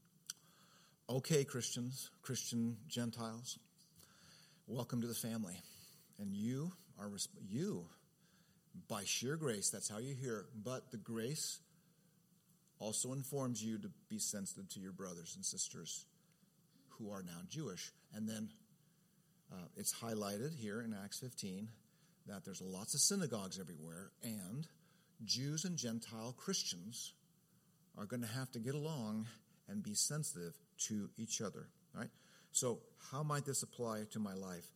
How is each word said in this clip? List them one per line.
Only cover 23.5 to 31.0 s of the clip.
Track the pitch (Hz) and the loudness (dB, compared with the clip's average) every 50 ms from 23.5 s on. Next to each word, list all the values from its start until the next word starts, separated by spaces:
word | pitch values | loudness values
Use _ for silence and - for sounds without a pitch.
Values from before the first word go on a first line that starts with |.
| 87 92 | -4 -4
everywhere, | 92 80 87 73 78 82 82 85 98 - - - - | -6 -6 -8 -8 -8 -8 -8 -8 -10 -10 -12 -8 -6
and | 117 110 104 92 87 110 139 160 - - - - - - - - - - - 117 | -4 -4 -4 -4 -4 -4 -4 -4 -6 -8 -20 -20 -20 -20 -20 -20 -20 -14 -6 0
Jews | 101 - 120 135 143 151 160 - | 2 2 2 4 2 2 2 0
and | 185 175 | 0 2
Gentile | 151 - 117 113 117 110 107 117 110 110 123 127 | 2 2 2 2 0 -2 -4 -6 -4 -4 -4 -4
Christians | - - - 196 - - - - 87 85 107 123 - - - - - - - - - _ _ - - - - - - - - - | -4 -2 0 2 2 2 2 0 -2 -4 -6 -6 -6 -6 -6 -8 -12 -20 -20 -20 -20 _ _ -20 -20 -20 -20 -20 -20 -20 -16 -8
are | - 104 | -6 -4
gonna | 98 123 123 120 | -2 -2 -2 -2
have | 110 110 131 131 127 | 0 0 0 -2 0
to | - 120 | -2 -2
get | 110 127 139 | 0 0 2
along | 151 147 156 165 139 113 107 107 110 110 117 - - - - - - - - | 2 2 2 0 0 2 2 2 2 0 -2 -4 -12 -18 -20 -20 -18 -8 -4
and | 101 104 | -2 -2
be | 98 107 104 | 0 0 2
sensitive | - - - 147 156 151 - - 87 85 85 80 - - - _ - - - | 4 4 4 4 2 0 0 -2 -4 -4 -6 -6 -10 -16 -12 _ -2 0 2
to | 110 104 | 2 2